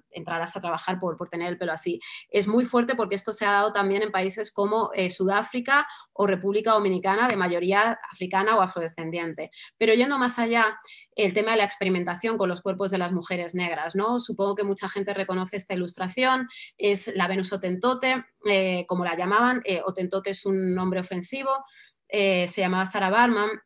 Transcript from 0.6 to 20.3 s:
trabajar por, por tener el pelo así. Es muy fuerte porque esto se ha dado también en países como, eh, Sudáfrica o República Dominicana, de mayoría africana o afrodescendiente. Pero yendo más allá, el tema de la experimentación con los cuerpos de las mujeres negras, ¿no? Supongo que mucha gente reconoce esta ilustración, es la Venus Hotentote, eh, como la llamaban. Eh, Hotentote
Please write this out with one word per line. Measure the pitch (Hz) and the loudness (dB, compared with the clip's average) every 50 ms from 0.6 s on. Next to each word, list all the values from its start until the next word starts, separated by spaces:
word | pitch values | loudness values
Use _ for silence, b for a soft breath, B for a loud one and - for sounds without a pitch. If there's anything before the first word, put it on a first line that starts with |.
trabajar | 180 170 165 160 - 185 185 185 | -4 -4 -4 -4 -2 -2 -4 -2
por, | 190 175 160 - | -2 -4 -4 -6
por | 175 - | -8 -8
tener | 175 170 170 175 | -6 -6 -4 -4
el | 180 180 | -4 -4
pelo | 180 170 | -4 -4
así. | 160 160 - 175 170 170 B B B B B B | -4 -4 -4 -4 -4 -6 B B B B B B
Es | - 208 190 208 | 0 0 2 4
muy | 220 247 247 | 4 4 4
fuerte | 240 - 240 240 247 262 | 4 4 2 2 2 0
porque | 240 214 190 202 | 0 0 -2 -2
esto | 190 - 226 214 | -4 -4 -6 -4
se | - 208 | 0 2
ha | 202 | 4
dado | 202 202 208 214 208 | 4 4 4 4 2
también | 208 196 196 196 202 | 2 2 2 2 2
en | 214 214 | 0 0
países | 208 185 185 190 190 214 208 - | 0 0 0 -2 -2 -4 -8 -6
como, | - - 202 208 214 226 226 - - | -2 0 0 2 2 2 0 0 0
eh, | - 185 180 | -2 -2 0
Sudáfrica | 180 - 185 190 196 208 220 - - 254 240 269 277 285 294 B B B B B - | 0 0 0 2 2 2 0 -2 -4 -4 0 2 2 2 2 B B B B B -2
o | - 202 | 0 2
República | 196 190 185 185 196 196 214 214 226 | 2 2 0 0 0 0 2 2 4
Dominicana, | 220 208 202 190 185 180 180 190 196 214 240 254 | 4 4 4 2 0 0 0 0 2 2 2 2
de | 220 | 2
mayoría | 196 180 180 175 175 180 185 196 202 214 233 226 - - - | 2 0 0 0 0 0 2 4 4 4 2 0 -4 -8 -14
africana | - - 185 180 190 190 196 - 226 | -10 -8 -6 -2 0 2 2 4 4
o | 214 | 4
afrodescendiente. | 185 185 - 180 165 165 - - 165 160 165 175 170 165 156 156 151 - B B B B B | 4 2 0 -4 -6 -6 -6 -8 -8 -6 -6 -6 -6 -6 -8 -8 -12 -12 B B B B B
Pero | - - 220 | 0 4 4
yendo | 220 240 247 285 285 | 6 6 4 4 2
más | 262 247 247 240 240 | 0 0 0 0 0
allá, | 233 226 233 233 226 214 214 - B B B B B B - | 0 2 4 4 4 2 0 -4 B B B B B B -2
el | - 208 185 180 | 0 0 2 2
tema | 214 214 220 | 2 2 2
de | 226 220 | 4 2
la | 202 | 2
experimentación | 202 - - 196 185 185 175 180 180 175 180 - 226 226 202 | 2 0 0 0 0 2 0 0 -2 -4 -4 -4 -2 -2 0
con | 196 185 | 0 -2
los | 175 180 | -2 -4
cuerpos | - 190 190 185 196 190 | -4 -6 -4 -2 -2 -2
de | 196 | 0
las | 180 175 175 | 0 0 0
mujeres | 185 170 170 - 185 175 170 170 175 | -2 -2 -4 -4 -6 -6 -4 -4 -4
negras, | 180 180 170 165 147 156 170 180 | -4 -2 -2 -4 -4 -6 -4 -2
¿no? | 196 208 226 247 247 | 0 0 0 0 -2
Supongo | 240 - - - 196 202 196 | -2 -4 -4 -2 -2 -2 0
que | 208 202 | -2 -2
mucha | 202 196 - 196 190 | -2 -2 -4 -6 -6
gente | - 202 196 202 | -4 -4 -4 -4
reconoce | 196 196 190 190 185 185 185 185 208 196 | -4 -4 -4 -2 -2 -4 -4 -4 -6 -8
esta | 190 - 190 | -8 -6 -4
ilustración, | 180 175 175 - - 185 180 - 254 254 262 262 262 254 240 B B B B B B | -4 -4 -6 -6 -6 -6 -4 -2 0 2 2 2 0 -2 -6 B B B B B B
es | 196 208 202 196 - - - | 0 2 2 0 -2 -4 -2
la | 185 180 180 | -2 0 0
Venus | 190 190 185 185 | 0 -2 -2 -4
Hotentote, | 202 190 - 180 185 180 202 247 254 247 262 254 262 247 247 _ _ _ - | -4 -4 -4 -4 -2 0 0 0 0 2 0 0 0 0 -4 _ _ _ 0
eh, | 208 202 190 190 185 180 180 175 - | 2 2 2 2 2 0 -2 -2 -2
como | 185 180 175 | -2 -2 -2
la | 175 165 170 | -2 -2 -2
llamaban. | 180 190 208 220 240 247 254 240 - | 0 2 4 4 4 4 2 0 -2
Eh, | 202 185 165 - | -2 -2 -2 -2
Hotentote | 190 185 185 185 180 190 196 190 202 | -4 -4 -4 -4 -2 -2 -4 -2 -4